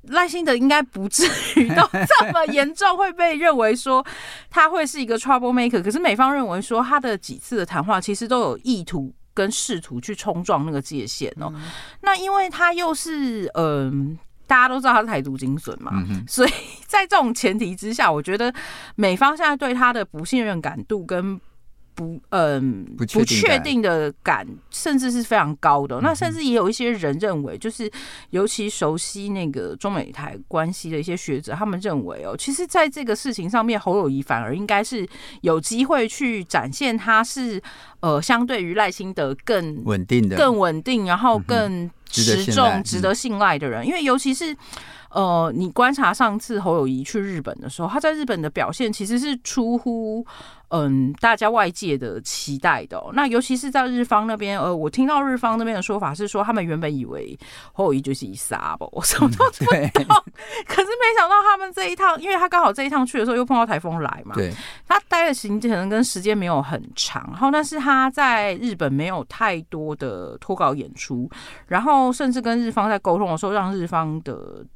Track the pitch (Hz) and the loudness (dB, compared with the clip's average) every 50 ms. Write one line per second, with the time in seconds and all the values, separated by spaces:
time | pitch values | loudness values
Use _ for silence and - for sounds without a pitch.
0 | - - 247 339 359 339 285 349 339 302 254 247 247 269 294 302 277 - - 196 | -12 0 0 0 2 2 -2 -2 2 2 2 4 4 4 4 4 2 0 -6 -8
1 | 190 196 - - 339 330 - - - - - - 247 233 330 330 359 - - - | -6 -2 0 2 2 2 2 -2 -6 2 4 4 4 6 6 6 6 6 4 0
2 | - - - - - - - 339 320 302 - 285 277 285 320 - 392 392 370 370 | 4 4 6 4 4 4 2 2 2 2 2 2 2 2 0 2 2 2 4 4
3 | 392 381 339 359 349 339 311 294 330 339 302 247 226 214 226 240 - 269 262 254 | 0 0 2 2 2 2 2 2 2 2 4 4 4 2 2 0 0 2 2 2
4 | 269 - - - - - - - - - - 349 311 320 349 349 311 262 - 302 | 0 -2 -12 -14 -14 -14 -16 -18 -18 -2 2 4 4 4 4 0 -2 -2 -2 -6
5 | 262 220 233 220 - 254 277 254 247 247 247 247 240 240 240 208 170 196 214 311 | -2 -2 -2 -2 4 4 2 4 4 2 2 4 2 4 2 2 0 2 0 2
6 | 359 311 202 214 262 262 285 285 254 202 175 185 202 - 233 226 247 247 285 294 | 2 2 4 4 4 4 4 0 0 -2 -2 -4 -4 0 0 0 2 2 2 0
7 | 254 247 214 190 - - 247 - - - 247 220 175 - 175 160 143 196 214 185 | 2 0 -4 -4 -6 -12 -14 -14 -10 -6 -4 -4 -2 -2 -2 -4 0 0 0 0
8 | 175 - 202 - 233 220 254 247 226 151 120 - - 254 247 196 165 - - 156 | 0 -2 -4 -4 -2 0 0 2 2 0 -2 -2 -2 -2 -2 -2 -2 -6 -4 -6
9 | 135 135 - - - _ _ - 190 196 226 - - - 240 170 - - 131 120 | -6 -6 -10 -16 -20 _ _ 0 0 0 0 -4 -4 -4 -4 -6 -6 -8 -10 -10
10 | - - 208 - - 214 175 170 180 - 196 156 147 160 151 139 139 - 156 139 | -8 -8 -10 -6 -4 -4 -4 -4 0 0 0 0 0 -2 -4 -4 -6 -6 -8 -8
11 | 107 107 - - 147 - - 160 - - 156 151 156 165 - - - - - - | -6 -6 -6 -6 -6 -8 -8 -8 -10 -10 -10 -10 -14 -14 -14 -14 -16 -16 -18 -4
12 | - 392 392 370 370 381 392 392 381 370 - - 349 349 349 339 349 330 320 - | 0 0 0 2 0 0 2 2 2 0 0 0 2 2 2 2 0 -2 -2 -2
13 | - 330 320 294 277 254 233 214 190 - - - 165 156 147 143 135 131 139 139 | -4 -6 -4 -2 -2 -2 -2 -4 -6 -4 -2 0 0 2 2 0 0 0 0 -2
14 | 139 143 160 160 - - - - - - 262 254 247 254 254 269 254 262 240 226 | -2 -2 -4 -10 -14 -20 -20 -20 0 2 4 6 6 4 2 2 4 4 4 4
15 | 214 226 214 147 135 139 135 131 131 127 139 156 - - - - - - 95 95 | 4 2 -2 -2 -2 -2 -6 -4 -2 -2 -2 -2 -4 -8 -12 -10 -8 -4 -2 -2
16 | 90 98 101 92 113 123 - 247 254 - - - - - - - - - - 415 | -2 -2 -4 -4 -4 -4 2 4 4 4 4 -2 -10 -14 -18 -20 -10 0 2 2
17 | 392 349 415 370 277 233 233 - - 208 190 214 233 175 185 185 - 214 233 240 | 2 4 4 4 4 4 0 0 0 0 0 0 -2 -4 -4 -6 -6 -6 -2 2
18 | 262 190 156 151 143 - 185 208 240 240 247 - - - - - - - - - | 2 2 2 2 -2 -2 -2 0 0 -2 -2 -6 -12 -14 -14 -14 -16 -12 -2 0
19 | 208 190 180 190 269 277 302 311 339 302 294 269 294 254 247 247 254 247 240 233 | 2 2 4 4 4 2 4 4 2 2 2 2 -2 -2 0 2 2 2 2 0
20 | 196 - - 151 165 - - 254 233 214 190 165 156 156 - - 101 - 214 202 | -4 -6 -6 -10 -4 0 0 0 2 0 -2 -2 -4 -4 -6 -6 -6 -4 -4 -4
21 | 170 165 185 175 185 196 196 180 - - _ - - - - _ - - _ - | -4 -4 -4 -2 -2 -4 -6 -8 -10 -18 _ -20 -20 -20 -20 _ -20 -20 _ -10
22 | 170 165 170 175 _ _ - 190 165 151 143 135 127 135 117 95 92 - - - | -10 -8 -10 -12 _ _ 0 2 2 2 2 2 0 0 -2 -2 -8 -12 -6 -6
23 | 117 107 - 214 233 226 - - - 415 302 269 - 302 277 240 214 190 170 160 | -6 0 4 4 4 4 4 2 4 4 4 2 2 0 0 2 2 2 2 2
24 | 151 147 - - - - 156 104 95 - - - - - - - - 330 294 269 | 0 -2 -4 -4 0 0 0 0 -2 -8 -14 -18 -18 -14 -12 -6 -2 0 0 2
25 | 262 254 240 240 233 - 233 208 165 147 151 - - 160 143 143 139 143 131 127 | 2 2 -2 -2 0 2 2 2 2 2 -2 2 4 4 4 4 2 -2 -4 0
26 | 233 311 320 - 359 339 320 330 311 269 240 233 190 185 226 - 254 233 233 208 | 0 0 0 0 -2 -2 -2 -2 0 2 2 4 2 2 0 0 -2 -2 -2 0
27 | 170 147 139 160 208 208 180 151 143 127 80 104 - 220 226 - 233 208 - - | -2 -2 0 0 0 0 0 -2 -4 -6 -8 -8 -8 -8 -6 -6 -8 -8 -8 -10
28 | - - - - - - - 180 196 214 - - 208 208 - - 185 151 156 175 | -16 -16 -18 -18 -16 -6 0 0 0 0 0 -2 -4 -4 -2 0 0 0 0 -2
29 | - - - 202 196 202 202 190 175 151 139 131 90 90 - - - 202 - 160 | -4 -8 -8 -8 -6 -6 -4 -4 -4 -4 -4 -4 -8 -8 -10 -6 -6 -4 -4 -4
30 | - - - - 135 - - 101 - - - 160 160 165 185 - - 165 160 151 | -6 -8 -12 -14 -12 -12 -14 -16 -14 -4 -2 -2 -2 -2 -4 -6 -8 -6 -6 -6
31 | 147 180 175 180 - - 143 127 156 - 113 170 214 214 190 185 190 208 165 139 | -4 -4 -6 -6 -4 -4 -6 -6 -4 -8 -6 -4 -4 -4 -4 -4 -4 -2 -4 -2
32 | 104 87 - - 73 92 107 - - 269 277 320 359 - - 370 320 302 - 302 | -4 -6 -10 -10 -10 -10 -8 -6 -6 -6 -4 -4 -6 0 2 2 2 2 0 -6
33 | 277 226 - - - 277 233 - 175 170 208 240 220 233 233 208 - 190 180 208 | -4 -4 -4 -4 -2 -6 -6 -4 -4 0 0 0 2 2 0 0 0 0 0 2
34 | 185 143 135 139 135 - 123 113 117 107 131 180 208 202 214 202 220 - 254 226 | 2 0 0 -2 -2 -2 -2 -2 -2 -4 -6 -6 -2 0 0 0 0 -2 -4 -6
35 | 180 - - - - - - - - 165 160 165 160 - 226 233 262 269 330 269 | -6 -6 -10 -16 -18 -18 -16 -2 0 2 2 2 0 -2 0 0 2 4 4 2
36 | 233 220 - - 285 247 226 208 180 - - 160 110 131 135 - 294 262 226 220 | 2 0 -2 -2 -2 -2 -2 -2 -6 -2 -2 -2 -2 -2 -4 -2 -2 0 0 0
37 | 185 220 226 220 233 - - 269 254 240 214 185 - - - - - - - - | 2 4 4 4 4 2 -2 -4 -4 -4 -4 -6 -8 -10 -20 -20 -20 -20 -14 -4
38 | - 165 151 147 170 - 240 233 240 240 262 220 180 170 180 208 214 190 180 - | 0 0 2 2 2 2 2 2 2 0 0 -2 -2 -2 0 2 0 0 0 -6
39 | 196 185 185 - 151 135 139 - - - 233 190 170 160 151 123 120 117 104 95 | -10 -8 -4 -2 -2 -2 -4 -6 -2 0 0 0 0 -2 -6 -6 -2 -2 -2 -2
40 | 90 - 123 123 113 98 95 - 302 262 240 - 98 175 160 160 160 262 254 233 | 0 2 4 4 4 4 4 4 4 4 4 4 2 2 0 -2 -2 0 0 0
41 | 202 185 175 185 226 254 226 214 196 - 240 233 214 202 185 175 175 170 - - | 2 0 0 2 4 4 4 2 2 0 0 2 2 0 -2 -4 -6 -8 -10 -16
42 | _ - - - 110 117 202 190 196 196 - 240 254 233 196 185 208 - - 190 | _ -6 0 0 2 4 4 2 2 2 4 6 6 6 4 2 -2 -2 -2 0
43 | 190 190 202 - - 247 214 196 208 190 160 143 151 135 117 110 120 233 349 349 | 0 0 0 0 -2 -4 0 2 2 2 2 2 -2 -4 -4 -2 -2 -2 -2 0
44 | 302 269 247 269 - 269 262 269 339 320 302 - - - - - - - - - | 2 2 2 2 2 0 -2 -2 -2 -6 -6 -8 -12 -18 -18 -16 -16 -18 -20 -20
45 | - - - - 196 185 175 170 165 160 - 156 185 180 - - 247 254 277 269 | -20 -4 -2 0 2 2 2 2 2 0 0 -2 -2 -2 2 2 4 4 4 2
46 | 269 175 202 - 262 220 202 214 - - 233 202 185 185 165 170 139 131 131 131 | 2 0 2 2 2 2 2 -2 -6 -4 -6 -2 0 2 2 2 2 0 -2 -4
47 | 135 - - 214 196 196 190 156 131 - - - - 127 - - 170 180 214 294 | -6 -4 -4 -4 -4 -4 -6 -8 -8 -8 -10 -10 -12 -14 -8 -6 -6 -4 -2 0
48 | 311 311 311 311 294 247 220 175 156 151 - - - - - - 262 220 214 - | 0 0 0 0 -2 -4 -4 -2 -4 -4 -2 -2 -4 -2 -2 -4 -4 -4 -2 -4
49 | 202 196 233 247 262 294 277 247 _ - - 262 233 226 240 233 - 247 233 226 | -4 -2 -2 -2 0 -2 -4 -6 _ -4 -2 -2 0 0 0 0 0 -2 -4 -4
50 | 226 214 220 226 233 - - - - - - - - _ - 165 147 139 135 135 | -4 -4 -6 -6 -8 -10 -14 -20 -20 -20 -20 -20 -10 _ -2 0 2 2 4 2
51 | 131 131 147 - - 226 226 208 226 214 233 233 202 185 175 - 208 175 143 131 | 2 0 0 4 4 4 4 6 4 4 4 4 2 2 0 -4 -2 -2 -2 -2
52 | 131 117 87 107 107 - - - - - 143 135 - 180 147 120 85 - - - | -2 -6 -8 -8 -8 -8 -8 -8 -6 -6 -6 0 2 2 2 2 -2 -8 -10 -10
53 | - - - 254 285 269 233 233 254 - 262 247 285 277 254 277 254 247 247 247 | -10 -4 0 0 0 2 2 0 0 0 -2 -2 -2 -2 0 0 0 2 0 0
54 | 240 - 233 208 214 220 220 208 208 202 202 196 - 180 180 160 - 151 - 240 | 0 4 4 2 2 2 -4 -4 -4 -4 -2 -2 0 -2 -2 -2 -2 -2 0 2
55 | 262 277 302 285 277 277 254 247 262 233 220 226 226 226 226 190 180 - 208 208 | 2 4 4 2 2 2 0 0 0 0 0 0 0 -2 -2 -4 -2 -2 -2 -2
56 | 202 147 143 165 208 202 - 208 202 214 233 214 180 165 156 160 170 151 151 135 | -2 -4 -4 -4 -6 -4 -2 -2 0 0 0 0 0 -2 -2 -2 -2 -2 -4 -4
57 | 120 - - 71 - - 69 - - - - - - - - - 196 175 139 135 | -6 -6 -8 -10 -10 -12 -14 -18 -20 -20 -20 -20 -20 -16 -4 0 2 2 2 2
58 | 139 135 135 - - 101 98 123 - - 113 - - 76 80 80 - - - - | 0 -2 -4 -4 -6 -12 -12 -10 -8 -6 -6 -4 -4 -6 -6 -6 -10 -10 -8 -2
59 | - - - - - 262 - - 508 508 - - - 480 480 - 294 285 - 427 | 0 0 4 4 4 4 6 4 2 2 2 0 2 2 4 4 2 2 2 2
60 | - - 427 403 - - - - - - - 466 - - - - 381 392 453 480 | 2 4 2 0 0 0 -18 -18 -16 -10 -10 -10 -8 -2 0 0 0 0 0 2
61 | 494 453 453 440 349 349 392 415 392 427 403 381 381 381 359 - - 349 359 - | 2 2 4 4 4 6 4 4 6 4 2 2 0 -8 -6 -4 -4 -4 -2 2
62 | 381 370 320 330 311 - 381 349 349 349 359 349 339 233 202 247 269 277 285 285 | 2 2 2 2 -2 -2 0 0 0 2 4 4 4 4 2 0 -4 -2 0 0
63 | 254 247 - 262 220 240 240 240 247 247 262 240 233 226 196 147 165 175 165 165 | 0 0 0 -2 0 0 0 0 2 2 2 2 2 2 0 -4 -2 -4 -4 -2
64 | 151 131 - - - 104 104 - 98 87 95 - - - - - - - 349 403 | -4 -4 -6 -8 -12 -8 -4 -2 -2 -2 -4 -8 -12 -16 -16 -18 -2 0 0 0
65 | - _ 359 339 339 330 277 - - 208 202 214 208 240 220 175 185 196 214 220 | 2 _ 0 2 2 2 0 -2 -4 -4 -4 -2 0 0 0 0 0 0 2 2
66 | 254 - - 190 180 208 214 208 185 175 170 135 139 135 156 - - - - - | 2 0 -2 -2 0 0 0 0 0 2 0 0 0 -2 -6 -8 -8 -10 -6 -6
67 | - - - - - - - 175 254 277 277 302 302 285 311 311 254 277 277 262 | -6 -4 -6 -8 -10 -10 -4 0 2 2 2 2 0 -2 -4 -4 2 2 4 4
68 | 262 262 262 - 285 254 240 220 208 202 185 196 226 247 208 165 165 139 135 139 | 4 2 2 2 2 2 4 2 0 0 -2 -2 -4 -4 -2 0 0 0 0 0
69 | 156 180 190 165 123 - - - 220 214 185 165 160 _ - 160 156 156 151 - | -2 -2 -4 -6 -6 -8 -4 -2 0 0 0 -2 -6 _ -10 -8 -6 -6 -6 -6
70 | 143 127 101 90 90 71 58 - - - 190 175 175 139 139 147 120 - 120 - | -6 -8 -6 -8 -10 -12 -12 -14 -6 -6 -2 2 2 2 2 0 -6 -10 -12 -14
71 | - - 139 120 123 156 - - - - - - - - 175 185 226 302 294 269 | -10 -8 -6 -6 -6 -8 -10 -16 -18 -18 -20 -20 -8 -2 -2 0 4 4 4 6
72 | 262 254 254 - 302 262 247 262 240 233 233 240 240 226 226 226 226 220 214 196 | 6 4 2 0 0 0 0 0 0 0 0 0 0 0 0 0 2 2 0 0
73 | - 196 170 185 208 180 160 160 - 190 202 208 190 185 196 190 170 170 180 165 | 2 2 2 2 2 0 0 -2 -2 -2 0 0 0 -2 -2 -4 -4 -2 -2 -2
74 | 160 156 156 160 160 143 117 69 50 50 50 50 - - - | -2 -2 -4 -6 -8 -10 -10 -10 -12 -14 -16 -18 -18 -20 -20